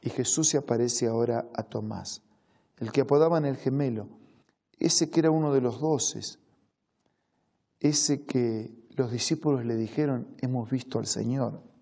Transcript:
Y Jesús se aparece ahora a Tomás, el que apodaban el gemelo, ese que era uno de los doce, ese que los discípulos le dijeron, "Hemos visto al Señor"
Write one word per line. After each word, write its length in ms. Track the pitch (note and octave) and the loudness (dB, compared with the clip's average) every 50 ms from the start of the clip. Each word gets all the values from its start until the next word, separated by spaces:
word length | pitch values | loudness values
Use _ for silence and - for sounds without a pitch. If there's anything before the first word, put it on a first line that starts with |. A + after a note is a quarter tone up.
Y 80 | - B2+ | -6 -6
Jesús 400 | - - B2+ - - - D#3+ D3+ | -4 -4 -2 0 0 2 2 2
se 80 | - D3 | 2 0
aparece 500 | C3 - A#2+ A2+ A#2+ A#2+ A#2+ - B2 A#2 | 2 2 2 2 2 0 0 0 0 0
ahora 400 | A2+ A2+ A#2+ A#2 A#2 A#2 - - - | 2 2 0 0 0 -2 -4 -4 -6
a 100 | - A2 | -8 -8
Tomás, 580 | - - A2+ G#2+ G#2+ A2 F#2+ G2 - - - _ _ _ _ _ _ _ _ _ _ _ _ | -6 -6 -6 -6 -6 -8 -8 -10 -10 -14 -16 _ _ _ _ _ _ _ _ _ _ _ _
el 120 | - A2+ | -10 -2
que 100 | A2+ C#3 | 0 0
apodaban 440 | C3+ C#3 C#3+ C#3+ D#3+ E3 E3+ D#3+ D3+ | 2 4 6 6 6 6 4 2 0
el 100 | C#3 C3+ | 0 -2
gemelo, 520 | C3 - C3+ C3+ C#3 D3 C3+ A#2 A2 G#2 G#2+ - - - - _ _ _ _ _ _ _ _ _ _ | -2 -2 -2 0 0 0 0 -2 -4 -6 -10 -14 -20 -20 -20 _ _ _ _ _ _ _ _ _ _
ese 300 | - D#3+ - - E3 D#3+ | 0 2 2 2 0 2
que 100 | - E3+ | 2 2
era 120 | D#3 D#3+ | 4 4
uno 220 | D#3 D#3+ D#3 D3 C#3 | 4 4 2 4 2
de 80 | C3+ | 4
los 180 | B2 B2 A2+ A2+ | 2 2 -2 -2
doce, 420 | C#3+ D#3 D#3 B2+ - - - - G#2+ - - _ _ _ _ _ _ _ _ _ _ _ _ _ _ _ _ _ _ _ _ _ _ _ _ _ _ _ _ _ | 0 0 0 0 0 -2 -4 -6 -10 -12 -12 _ _ _ _ _ _ _ _ _ _ _ _ _ _ _ _ _ _ _ _ _ _ _ _ _ _ _ _ _
ese 460 | - D3 D3+ C#3+ - - D3 C3+ - | 0 2 2 2 2 2 0 0 -2
que 480 | - - C3 B2 A#2 A2+ A2 A2 - - - - _ - | -2 0 2 2 2 0 -2 -4 -8 -12 -20 -20 _ -2
los 160 | - C3+ A#2 | -2 -2 0
discípulos 520 | A#2 A#2 - - E3 D#3 - D3+ C#3+ C3 A#2 | 0 -2 0 0 -2 0 2 0 0 2 0
le 120 | A#2 A2+ | 0 -2
dijeron, 520 | A2+ A2+ A2 - - D3+ D3 C3+ A#2+ B2 - - - | -2 -2 -2 0 0 0 0 0 -2 -4 -8 -10 -6
"Hemos 300 | - B2+ B2+ B2+ A#2 G#2+ | -4 -2 -2 -2 -2 -2
visto 300 | C3+ B2+ B2 - - A#2 | -4 -4 -4 -2 -4 -4
al 60 | A2 | -2
Señor" 560 | G#2+ - G#2+ G#2+ A#2 B2 C3+ C3 A2+ - - - - _ _ | -2 -4 -2 -2 -2 0 0 -2 -2 -4 -8 -16 -20 _ _